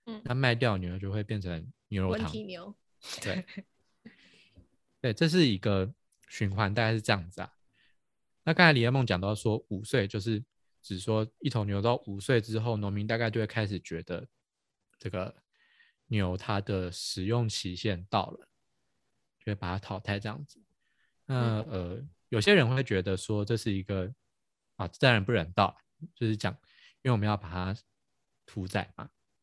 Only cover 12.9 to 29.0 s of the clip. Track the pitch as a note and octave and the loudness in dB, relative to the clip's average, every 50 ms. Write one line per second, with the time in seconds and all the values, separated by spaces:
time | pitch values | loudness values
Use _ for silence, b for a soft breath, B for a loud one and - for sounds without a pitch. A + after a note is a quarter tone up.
12.9 | G2+ G2+ G#2 A2 A#2 A2+ A#2+ A2+ G#2+ A#2 G#2+ G2+ - A2+ G#2+ G2+ G2+ E2+ - - | -2 -2 -2 -2 0 0 0 0 0 0 -2 0 -2 -2 -2 -2 -2 -6 -6 -8
13.9 | - E2 E2+ - F2 - B2+ - _ _ _ _ _ _ _ _ _ _ _ _ | -8 -8 -6 -8 -8 -8 -8 -12 _ _ _ _ _ _ _ _ _ _ _ _
14.9 | _ _ - A2 - F#2 F#2 - - _ _ _ b b b b b b b b | _ _ -10 -6 -6 -4 -6 -6 -10 _ _ _ b b b b b b b b
15.9 | b b _ - A#2+ G#2 F#2+ F2+ F2+ F#2+ - - G#2 G2 G2+ - G2+ F#2+ F#2 F2 | b b _ -2 0 2 2 2 0 -2 -2 -2 -2 -2 -2 -2 -2 -2 -2 -4
16.9 | F2 - - - - F#2+ F#2 G#2 A#2 A#2+ A#2 A2 - - - F#2 F2+ F2 - A2 | -6 -8 -8 -8 -6 -4 -2 0 0 0 0 0 -2 -4 -6 -6 -6 -4 -2 -2
17.9 | F#2+ E2+ F#2 - - G#2 - - - - - _ _ _ _ _ _ _ _ _ | -2 -4 -4 -2 0 0 0 -2 -8 -14 -18 _ _ _ _ _ _ _ _ _
18.9 | _ _ _ _ _ _ _ _ _ _ _ G#2+ G2+ G2 F#2+ F2 F#2 G2 - - | _ _ _ _ _ _ _ _ _ _ _ -6 -6 -4 -4 -4 -4 -4 -6 -6
19.9 | G2 F#2+ - G#2 G2+ G2+ G#2 G#2+ A2 D3+ D3 - - - _ _ _ _ _ _ | -8 -6 -4 -4 -4 -2 -4 -6 -8 -10 -12 -16 -18 -20 _ _ _ _ _ _
20.9 | _ _ _ _ _ _ _ - C3 B2 A#2+ A#2 A2+ G#2+ A2+ D#3 A2+ F#2 F2 F2 | _ _ _ _ _ _ _ -4 -2 0 2 2 0 -2 -2 -4 -4 -6 -4 -6
21.9 | F#2 A#2 C#3 D3+ - _ _ _ - - - G3+ G#3 F3 B2+ A#2 B2+ C3+ C3+ - | -8 -10 -12 -14 -18 _ _ _ 0 2 6 6 8 8 6 6 2 0 0 2
22.9 | G#2 F#2 F2+ G2 F#2+ F#2 - - G#2+ G#2 G2+ - A#2 G#2+ - A2 G2 F#2+ F#2+ - | 0 0 2 0 -2 -2 -2 -2 -2 -2 0 0 -2 -2 0 -2 -2 -2 -2 -4
23.9 | G2+ F#2+ F2+ G#2 C3 - _ _ _ _ _ _ _ _ _ _ _ - F#2+ F2 | -4 -4 -4 -6 -8 -12 _ _ _ _ _ _ _ _ _ _ _ -8 -6 -6
24.9 | - - C#3+ C3 A#2+ G#2+ F#2+ B2+ A#2+ G2 D#2+ E2+ F2 - G2 - - - _ _ | 0 4 6 6 6 6 4 2 0 0 0 0 2 2 2 2 0 -6 _ _
25.9 | _ _ D#3+ - _ - A#2+ A2 A2 G#2 - F#2 - - b b b b b b | _ _ -18 -18 _ -4 -2 -2 0 0 -2 -4 -4 -6 b b b b b b
26.9 | b b - C3 A#2+ G#2 G#2 G#2+ G#2 G2+ - E2+ F2+ F2+ F#2 F#2+ G#2+ - - _ | b b 0 0 2 2 2 2 0 -2 -4 -6 -6 -4 -4 -4 -4 -6 -10 _
27.9 | _ _ _ _ _ _ _ _ _ _ _ - - G#2 F#2 F#2 - G2+ - - | _ _ _ _ _ _ _ _ _ _ _ -12 -8 -8 -6 -4 -2 -4 -4 -4
28.9 | - - | -10 -16